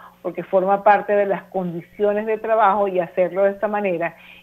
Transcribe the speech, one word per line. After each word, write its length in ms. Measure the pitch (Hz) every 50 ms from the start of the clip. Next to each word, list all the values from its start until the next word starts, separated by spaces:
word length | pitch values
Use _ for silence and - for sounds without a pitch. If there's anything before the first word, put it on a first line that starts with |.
| - - - _ -
porque 200 | 180 170 180 170
forma 400 | - 190 190 185 190 202 196 196
parte 300 | 214 202 196 196 - 208
de 140 | 202 202
las 160 | 196 185 180 -
condiciones 840 | - - 190 180 175 165 170 165 - - - 208 208 208 208 220
de 140 | 220 220 214
trabajo, 480 | 220 220 220 220 220 196 196 208 202
y 120 | 196 180 180
hacerlo 440 | 170 165 - 196 180 170 170 190 196
de 80 | 196
esta 160 | 202 196 220
manera 500 | 208 208 208 208 190 175 165 170 165 - - - - - -